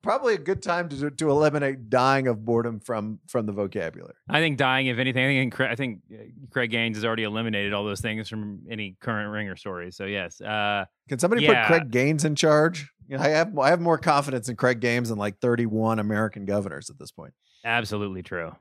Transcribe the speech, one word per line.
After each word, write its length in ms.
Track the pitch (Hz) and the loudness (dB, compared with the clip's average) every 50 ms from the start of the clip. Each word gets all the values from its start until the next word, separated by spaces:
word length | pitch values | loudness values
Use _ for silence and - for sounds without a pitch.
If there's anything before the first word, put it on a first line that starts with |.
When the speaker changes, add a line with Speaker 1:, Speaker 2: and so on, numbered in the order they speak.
Speaker 1:
Probably 340 | - 240 320 269 277 240 220 | 0 0 0 2 2 2 0
a 40 | 180 | 0
good 240 | 143 156 190 - | 0 -2 -4 -2
time 260 | - - 170 175 175 165 | -2 -2 -2 -2 -2 -6
to, 200 | 143 135 143 147 | -6 -6 -6 -6
to 200 | 135 127 160 156 | -4 -2 0 2
eliminate 600 | 139 147 151 151 143 151 143 135 135 135 120 107 | 4 4 4 4 2 2 -2 -2 -4 -4 -4 0
dying 380 | 117 127 123 135 135 135 131 131 | 2 4 6 6 4 4 2 0
of 160 | 117 107 110 | -2 -2 0
boredom 340 | 113 117 117 117 117 113 104 | 0 2 2 2 0 -4 -8
from, 380 | - - 120 110 104 107 110 - _ | -6 -6 -4 -4 -4 -6 -8 -10 _
from 200 | - - 127 110 | -4 -4 -4 -2
the 60 | 104 | -2
vocabulary. 600 | 101 104 101 98 - 104 85 80 - - - - - _ _ - | -4 -4 -4 -4 -4 -6 -6 -6 -8 -10 -20 -20 -20 _ _ 0
Speaker 2:
I 120 | - 151 | 2 2
think 160 | 165 160 143 | 4 2 2
dying, 300 | 127 139 131 131 131 135 | 2 2 2 2 2 0
if 100 | 131 123 113 | 0 0 0
anything, 260 | 131 131 123 127 127 | -2 0 2 2 2
I 160 | 135 139 131 | 2 2 2
think, 120 | 131 120 | 0 -2
Cra-, 180 | - - 131 117 | 0 -2 -2 -2
I 40 | 117 | 0
think, 260 | 113 139 127 107 90 _ _ | -4 -4 -6 -6 -10 _ _
uh, 100 | 107 107 107 - 123 - 139 - | -20 -20 -20 -20 -20 -20 -20 -8
Craig 200 | _ 135 123 113 | _ -2 -2 0
Gaines 260 | 110 117 117 117 107 | 0 0 0 0 -2
has 80 | 107 107 | -2 -2
already 200 | 117 113 113 110 | -2 -2 -2 -2
eliminated 480 | 107 104 110 117 113 107 101 101 101 | -4 -4 -4 -4 -2 -2 -2 -2 -2
all 120 | 104 101 104 | -2 -2 -4
those 160 | 107 101 98 | -4 -6 -6
things 280 | 113 113 107 110 107 - | -6 -6 -6 -6 -8 -8
from 320 | 113 110 104 104 101 87 - 82 | -8 -8 -8 -10 -12 -14 -12 -12
any 260 | 113 107 107 98 92 _ | -10 -10 -10 -10 -12 _
current 300 | - 127 113 107 104 104 | -8 -6 -4 -4 -6 -6
Ringer 260 | 107 107 107 98 92 | -6 -6 -6 -8 -8
stories. 400 | - - 101 92 87 87 92 92 | -10 -10 -10 -10 -10 -10 -12 -12
So 80 | - 101 | -10 -8
yes, 360 | 98 101 101 92 87 - - | -6 -4 -6 -6 -8 -10 -12
uh, 440 | - 104 107 107 104 104 104 101 95 - _ _ _ - | -8 -6 -4 -2 0 0 0 -2 -4 -6 _ _ _ -10
Speaker 1:
Can 100 | 143 127 | -4 0
somebody 240 | - 175 220 160 | 0 2 2 4
Speaker 2:
yeah. 240 | 147 151 143 123 113 | 6 6 6 6 6
Speaker 1:
put 80 | 107 165 | 4 4
Craig 160 | 165 160 127 | 2 2 2
Gaines 340 | 113 123 131 143 156 151 156 | 0 2 2 2 2 2 0
in 120 | 156 147 | 0 0
charge? 540 | 135 - 156 151 151 151 165 175 156 143 - _ _ - - | 2 4 6 6 6 6 4 2 -2 -12 -16 _ _ -14 -10
You 100 | 139 135 | -6 2
know, 60 | 143 | 2
I 40 | 147 | 4
have, 280 | 156 156 165 214 202 147 | 4 4 2 0 0 2
I 120 | 131 139 | 4 4
have 100 | 170 175 | 4 4
more 180 | 170 170 165 147 | 4 2 2 2
confidence 500 | - 170 151 143 143 143 131 127 113 127 | 4 2 2 2 2 0 -4 -4 -4 -6
in 80 | 117 | -4
Craig 240 | - - 127 127 113 | 2 2 2 2 2
Gaines 280 | 113 120 117 123 120 113 | 2 2 2 2 0 -2
than, 100 | 113 104 | -2 -2
like, 220 | 101 104 98 _ | -2 -4 -4 _
thirty-one 580 | - 123 120 117 120 113 104 110 110 110 113 110 | 0 0 2 2 0 0 0 0 2 2 0 0
American 460 | 104 104 107 104 110 107 - 104 98 | 0 0 0 0 0 -2 -2 -6 -4
governors 460 | 98 101 104 98 98 73 71 - - | -2 -2 0 -2 -4 -8 -10 -12 -14
at 80 | - 67 | -16 -16
this 120 | - - | -20 -20
point. 240 | _ - 78 67 _ _ _ _ _ _ _ | _ -18 -20 -20 _ _ _ _ _ _ _
Speaker 2:
Absolutely 580 | 117 117 120 113 98 110 104 104 101 95 92 | -2 0 0 0 -2 -4 -4 -4 -6 -6 -10
true. 320 | 87 - 95 87 82 80 - _ | -10 -8 -8 -8 -8 -8 -10 _